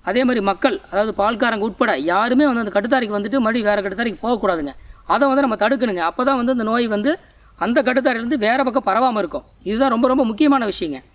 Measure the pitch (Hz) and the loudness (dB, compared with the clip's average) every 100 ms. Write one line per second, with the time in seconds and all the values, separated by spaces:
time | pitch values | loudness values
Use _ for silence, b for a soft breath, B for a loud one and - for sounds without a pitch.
0 | - 226 254 247 196 196 269 190 - 190 | -2 0 2 2 0 0 0 -2 -4 -2
1 | 214 - 202 226 240 220 220 190 233 147 | -2 0 -2 0 -2 0 -4 0 0 0
2 | 156 185 233 254 294 233 214 202 220 262 | 0 0 2 2 2 0 -2 -2 0 0
3 | 220 208 202 269 220 233 208 208 196 190 | 0 -4 -2 0 0 0 0 0 -2 -4
4 | 233 180 226 240 190 175 143 - b b | -4 -4 -4 0 0 0 -4 -10 b b
5 | - 202 277 269 269 214 214 262 240 180 | -2 2 2 2 0 0 0 0 0 0
6 | 165 - 254 269 240 254 220 233 233 208 | -2 0 0 0 0 0 0 0 0 0
7 | 254 339 b b b - 180 240 247 247 | -2 -2 b b b -6 0 2 2 2
8 | 254 233 233 285 208 254 262 233 202 196 | 0 -2 -2 0 0 2 0 0 0 2
9 | 262 214 175 - - - 180 220 269 233 | 2 0 -4 -8 -12 -12 -6 0 0 2
10 | 247 262 233 208 302 269 220 - 170 131 | 2 2 0 2 2 2 0 -4 -6 -8
11 | - | -12